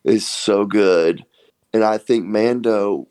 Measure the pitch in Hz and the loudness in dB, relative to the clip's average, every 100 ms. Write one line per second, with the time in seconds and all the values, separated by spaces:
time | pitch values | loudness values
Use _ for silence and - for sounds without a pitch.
0 | - 110 - - - 101 101 104 95 90 | 0 0 -2 -6 -2 0 0 2 2 4
1 | 82 82 - _ _ _ _ 110 110 110 | 2 -2 -10 _ _ _ _ 0 0 -2
2 | - 120 90 107 117 123 113 107 101 85 | 0 -2 0 0 0 0 0 0 -2 -4
3 | - | -8